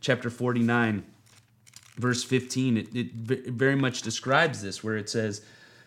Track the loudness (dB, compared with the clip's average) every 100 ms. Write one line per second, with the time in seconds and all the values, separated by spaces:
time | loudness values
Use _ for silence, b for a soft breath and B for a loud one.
0 | -2 0 -2 -2 0 2 4 4 2 0
1 | -4 -20 _ -20 _ _ -20 -20 -16 -2
2 | 0 0 0 0 0 -2 2 2 0 -6
3 | -6 -6 -4 -4 -2 0 2 4 2 0
4 | -6 -4 2 4 4 0 -8 -6 -4 -4
5 | -2 -2 -2 -4 B B B B